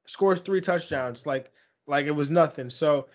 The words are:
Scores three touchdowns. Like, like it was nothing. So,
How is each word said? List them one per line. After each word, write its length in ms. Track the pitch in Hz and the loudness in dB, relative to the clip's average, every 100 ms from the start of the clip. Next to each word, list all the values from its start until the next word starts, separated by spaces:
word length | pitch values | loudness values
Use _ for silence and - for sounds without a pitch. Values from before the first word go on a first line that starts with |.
| - | -16
Scores 340 | - 196 180 | 0 2 2
three 180 | 180 190 | 0 -2
touchdowns. 640 | 185 175 - 143 127 120 151 | 0 -2 -2 -4 -4 -8 -4
Like, 260 | 135 - _ _ _ - | -6 -6 _ _ _ -2
like 200 | 143 143 | -2 0
it 40 | |
was 180 | 147 143 | -2 0
nothing. 400 | 165 156 151 123 | 4 2 0 -12
So, 380 | - 156 143 131 | -2 0 0 -2